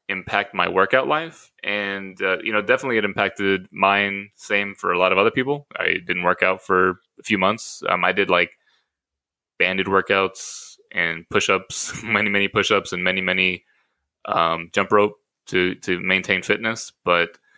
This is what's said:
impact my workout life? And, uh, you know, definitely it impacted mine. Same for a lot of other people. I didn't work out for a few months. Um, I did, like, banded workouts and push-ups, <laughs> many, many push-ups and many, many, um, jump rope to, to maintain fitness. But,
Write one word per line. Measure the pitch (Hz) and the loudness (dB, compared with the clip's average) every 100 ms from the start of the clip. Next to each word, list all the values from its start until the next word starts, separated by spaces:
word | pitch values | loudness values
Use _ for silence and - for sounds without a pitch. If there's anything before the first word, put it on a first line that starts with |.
| - | -10
impact | 95 - 101 101 | -10 -2 -2 -2
my | 95 87 | -2 0
workout | 90 98 131 131 | 2 4 2 2
life? | 151 165 - - _ | -2 -4 -14 -20 _
And, | - 104 98 98 95 92 | -6 -4 -4 -6 -10 -4
uh, | 95 92 | -2 0
you | 113 | 0
know, | 107 | -2
definitely | 101 127 135 113 | 2 0 2 0
it | |
impacted | 101 107 98 - 98 95 92 | 0 0 -2 0 0 0 -2
mine. | - 98 101 101 98 104 | 0 2 4 0 -4 -12
Same | _ - 101 101 | _ -2 -2 -2
for | 95 95 | -4 -2
a | 90 | 2
lot | 92 | 4
of | 92 | 4
other | 110 | 4
people. | 131 127 147 - - | 2 -2 -4 -6 -6
I | 87 87 | -2 -2
didn't | 87 90 | -4 -2
work | 87 92 | 0 2
out | 92 95 | 2 0
for | - 92 92 92 _ _ | 0 2 2 0 _ _
a | |
few | - 101 | -4 0
months. | 95 113 - - - | 2 0 -8 -8 -2
Um, | 90 | 0
I | 90 | 0
did, | 92 92 | 0 2
like, | 87 87 _ _ _ _ _ _ _ _ _ _ - | 2 0 _ _ _ _ _ _ _ _ _ _ -4
banded | 90 95 95 | -2 0 0
workouts | 95 - 98 95 - - - - - _ | 0 2 0 0 -4 -14 -14 -18 -20 _
and | 90 85 82 - | -4 -4 -4 -2
push-ups, | 104 - 95 - - - - | 0 2 -2 -2 -8 -8 -8
<laughs> | |
many, | 113 104 104 | -2 0 2
many | 101 98 | 0 0
push-ups | 107 95 101 - | 0 2 0 0
and | 90 | -4
many, | 90 95 | -2 -2
many, | 92 92 92 87 _ _ _ _ _ _ | -2 0 0 -2 _ _ _ _ _ _
um, | - 82 82 82 85 | -4 0 0 -2 -2
jump | 101 98 | -2 2
rope | 104 104 - _ _ - | 4 2 -2 _ _ -4
to, | 92 92 92 | 0 0 -2
to | - 90 | -4 -4
maintain | 92 95 92 92 | 0 -2 0 -2
fitness. | 98 104 113 117 - _ | 0 -2 -2 -6 -10 _
But, | 90 87 87 - _ | 0 2 0 -6 _